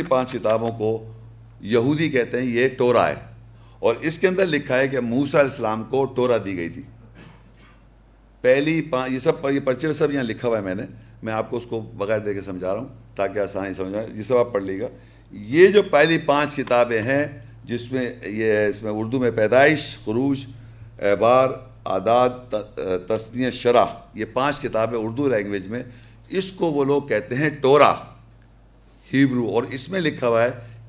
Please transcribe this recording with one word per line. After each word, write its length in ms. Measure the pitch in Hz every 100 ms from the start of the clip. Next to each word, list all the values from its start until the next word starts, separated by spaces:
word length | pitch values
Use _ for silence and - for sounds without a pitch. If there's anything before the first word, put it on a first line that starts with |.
| -
پانچ 240 | 131 123
کتابوں 400 | 117 107 113 113
کو 420 | 113 110 113 - - - - - -
یہودی 480 | 98 117 127 151 160
کہتے 320 | 127 117 120
ہیں، 60 | 127
یہ 200 | 117 131 131
تورا 300 | 123 117 82
ہے، 80 | 67 - - - - - -
اور 160 | 104 117
اس 240 | 156 160
کے 80 | 185
اندر 180 | 185 185
لکھا 320 | 147 139 127
ہے 100 | 135
کہ 120 | 131
موسیٰ 400 | 120 120 143 156
علیہ 120 | 135
السلام 320 | 123 110 110
کو 300 | 110 131 131 127
تورا 220 | 123 113 98
دی 120 | 90
گئی 120 | 82
تھی۔ 120 | - - - - - - - - - - - - - - - - -
پہلی 400 | 123 135 151 165
پانچ، 300 | - 127 131
یہ 80 | 127
سب، 120 | 160 160 139
یہ 100 | 139
پرچے 280 | 139 127 156
میں 60 |
سب 180 | 147 147
یہاں 120 | 143
لکھا 240 | 120 110 120
ہوا 100 | 110
ہے 60 |
میں 120 | 98 95
نے، 80 | - - - -
میں 100 | 110
آپ 160 | 110 110
کو 80 | 120
اس 80 | 117
کو 100 | 113
بغیر 380 | 110 101 101 110
دے 140 | 104
کے 80 | 101
سمجھا 320 | 98 90 92
رہا 80 | 104
ہوں۔ 220 | 131 - - -
تاکہ 240 | 98 104
آسانی 340 | 95 98 95
سمجھ 220 | 92 92 104
آئے۔ 120 | 113
یہ 100 | 107
سب 140 | 104 123
آپ 160 | 117
پڑھ 100 | 101
لیے 160 | 98 95
گا۔ 80 | 127 - - - -
یہ 360 | 101 104 151 196
جو 140 | 202
پہلی 360 | - 147 160 165
پانچ 380 | 156 143 143 139
کتابیں 460 | 117 120 120 113
ہیں، 240 | 113 139 147 - - -
جس 280 | - 117 117
میں 220 | 127 123 -
یہ 220 | 87 107 110
ہے، 220 | 107 104
اس 160 | 101
میں 80 | 107 107
اردو 240 | 110 131
میں 120 | 123
پیدائش، 640 | 113 107 123 147 147 - - -
خروج، 400 | 113 139 139 - - - - - -
اعبار، 480 | 101 101 110 127 131 - - - -
اعداد، 440 | 95 101 120 123 127 -
ت-، 300 | 107 - - 92 90 -
تثنیہ، 420 | 110 - 120 127
شرح، 360 | - 120 120 95 - -
یہ 120 | 104 107
پانچ 260 | 127 143 143
کتابیں 400 | 117 110 113 120
اردو 280 | 110 117 143
لینگویج 400 | 110 101 101 92
میں، 160 | 120 - - - - -
اس 220 | 180 185
کو 200 | - 170
وہ 120 | 147
لوگ 180 | 139 143
کہتے 340 | 143 107 - 123
ہیں 140 | 151
ٹورا، 440 | 147 131 143 120 85 - - - - - - - - - - -
ہیبرو، 360 | 131 139 123 110
اور 140 | 110
اس 260 | 135 127 160
میں 100 | 190
لکھا 280 | 156 - 123
ہوا 160 | 113
ہے 60 | 120 135 - -